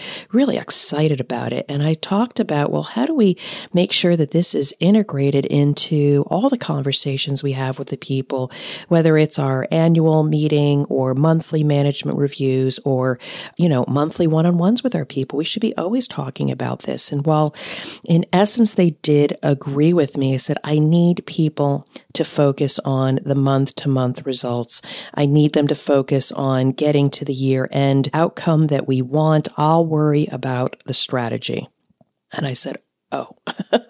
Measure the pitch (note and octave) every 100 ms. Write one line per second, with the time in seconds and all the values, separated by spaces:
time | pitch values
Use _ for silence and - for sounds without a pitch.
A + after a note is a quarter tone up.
0 | - - - A3+ C#4 - - - - D3
1 | D#3 C#3 B2 A#2+ A#2+ B2+ - C#3+ D3+ D#3
2 | - G3 A#3+ - G3 D3 C#3+ D3+ D#3 -
3 | C#4 D#4+ G3+ F3 - - - F3 F3+ -
4 | F3 E3+ D3 E3 F3 D3+ C3+ - E3+ G#3+
5 | G#3 C#3 C#3 C#3 C3+ C#3+ C#3+ D3 - D3+
6 | C#3+ C#3+ - E3+ C4+ C4 - D3 C#3 C3+
7 | C#3+ C3+ - C3+ C#3+ C3 C3 C3 C3+ C#3
8 | - C3+ C3 C3 B2+ - - - - E3+
9 | D#3+ D#3 D3+ - C#3 C3 - E3 E3 E3
10 | D#3+ D#3 D#3 D3+ D3+ D3 D3 C#3+ C#3+ C3+
11 | C3 C3 D#3+ D#3+ - D#3 D3 C#3+ C#3+ C#3
12 | D3 C3+ C#3+ - C3+ C3 C3 C3 C#3 C3
13 | B2+ B2 - - - - E3+ C3 - C3+
14 | D3+ - E3+ D#3 E3 F3 F3+ A#3+ C4 E3
15 | C#3 - C3 C#3 D#3+ - D3 - E3+ B3
16 | - - C3+ - C#3+ B2+ B2 B2 - C3
17 | - C#3+ D3 D3+ D3+ - - - - -
18 | - E3+ - - D#4 - A3 - F3 D#3
19 | - D3 D3 - - C#3 - C#3 D#3 F3
20 | C#3 C#3+ C3+ C3 - D3+ - D3+ D3+ E3+
21 | F3 E3+ - - D#3 D3+ C#3+ C#3 - -
22 | _ - D#3 - C#3+ C3+ C#3 - C#3+ C3+
23 | C3+ C3 C#3+ C#3 C#3 C3+ C3+ - C#3+ C3+
24 | B2 B2 C3+ B2+ B2 A#2+ A#2 - - -
25 | - - C#3+ D3+ D3 D3+ C#3+ D3+ - C#3
26 | C3+ C#3 - - C#3 C3 C3 B2 D3+ D3
27 | C#3+ - C#3+ C3 C3+ C3 C3 - C#3 C#3
28 | C3+ D#3 E3 - - D#3 D#3 C#3 - C3
29 | B2+ D3 D#3 D#3 D3+ - D3+ E3 E3 D#3
30 | D3+ D3 D3+ - C3+ B2+ B2+ - - B2+
31 | - C3 A#2 A#2 - A#2+ - _ _ _
32 | _ _ _ - C#3+ C3 C#3 - _ _
33 | _ C#3 - - - - - A#3+ -